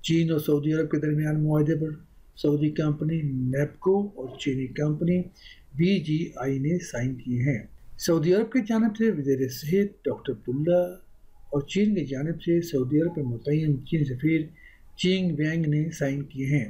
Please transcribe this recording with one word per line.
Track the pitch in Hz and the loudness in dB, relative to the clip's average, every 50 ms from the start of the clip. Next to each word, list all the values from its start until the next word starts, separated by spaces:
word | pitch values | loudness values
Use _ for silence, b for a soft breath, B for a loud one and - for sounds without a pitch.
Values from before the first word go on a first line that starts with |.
| - | 0
चीन | - 165 165 165 160 | 2 2 2 4 2
और | 165 151 | 2 0
सऊदी | 151 - 151 147 143 156 | 2 2 2 2 2 2
अरब | 156 156 156 | 2 0 0
के | 151 - 151 | 0 0 0
दरमियान | 160 151 151 151 151 151 151 | 0 0 0 0 0 0 0
मुआहदे | 151 151 151 151 151 151 151 160 | 2 2 2 4 4 4 2 2
पर | 151 156 156 151 - - - - - - - _ | 0 -2 -4 -6 -10 -14 -20 -20 -20 -20 -20 _
सऊदी | - - 147 147 147 147 151 | -2 0 2 2 4 2 0
कंपनी | 151 - 156 151 147 151 160 156 165 165 151 143 131 131 127 127 | 0 0 0 0 0 0 -2 -2 -2 0 -2 -2 -2 -2 -2 0
नेपको | 131 139 147 147 - - - 185 196 202 202 202 - | 0 0 0 -2 -4 -2 0 2 2 2 0 -2 -6
और | - 131 127 - - | -10 -12 -12 -10 -6
चीनी | - 147 131 131 131 123 - | -4 -4 -2 -2 -4 -6 -4
कंपनी | - 147 151 151 151 170 170 180 180 180 B B B B B B B B B - | -2 0 0 0 0 0 2 2 0 0 B B B B B B B B B -2
बीजीआई | 135 170 185 202 180 147 156 151 160 170 - - - 127 135 135 135 | 0 2 2 2 0 0 -2 -2 -2 -2 -4 -6 -6 -4 -2 -2 0
ने | 135 151 175 180 | 0 0 0 -2
साइन | 175 - - 120 123 131 131 | -4 -6 -6 -4 -4 -4 -4
किए | 123 - 127 123 123 127 | -6 -6 -4 -2 0 0
हैं। | 147 135 110 - - - - - - - - | 0 0 -2 -4 -12 -20 -20 -18 -18 -14 -6
सऊदी | - - 165 165 151 175 | 0 0 0 2 4 4
अरब | 180 208 226 - - | 2 2 2 0 0
की | 262 208 | -2 0
जानिब | 208 226 220 226 220 214 | 2 2 2 2 2 2
से | - 226 226 | 2 0 0
वज़ीर | 190 147 135 139 135 131 135 123 | 2 0 0 0 0 0 0 -4
सेहत | 127 - 151 147 175 202 202 202 - _ _ | -4 -8 -4 0 2 2 2 0 -4 _ _
डॉक्टर | 143 - - - - 123 | -4 -4 -4 -6 -8 -8
अब्दुल्ला | 107 - - 123 139 151 170 175 180 175 180 180 185 - - - - - - - - - - 143 | -6 -4 -4 -2 -2 2 4 4 4 2 0 -4 -14 -18 -20 -20 -20 -20 -20 -20 -20 -12 -4 -2
और | 147 139 - | -2 -2 0
चीन | - 190 208 214 208 | 0 2 2 2 2
की | 180 143 | 0 -2
जानिब | 131 135 131 143 165 165 156 | -4 -4 -4 -4 -4 -4 -4
से | - 175 170 170 170 | 0 0 2 2 0
सऊदी | - 151 131 127 127 147 151 | 0 -2 -2 0 2 2 2
अरब | 165 170 170 | 2 2 -2
में | 160 139 | -2 -4
मुतय्यन | 123 117 113 - 143 147 156 156 151 143 127 - - | -4 -4 -4 -2 0 0 2 2 2 0 0 -2 -2
चीनी | 175 160 147 | 0 0 0
सफीर | 131 127 123 151 156 160 156 156 156 B B B B B B B B - - | 0 -2 -2 0 2 2 2 0 -4 B B B B B B B B -10 -2
चिंग | - 180 185 190 185 175 156 143 | 0 2 2 2 2 0 0 0
वेंग | 151 156 160 165 165 | 0 0 0 0 2
ने | 151 147 151 156 165 156 | 2 2 2 0 -2 -2
साइन | - 156 135 135 143 143 | -2 -2 -2 -2 -4 -6
किए | - - 131 135 135 | -8 -8 -6 -2 2
हैं। | 143 143 110 | 2 2 0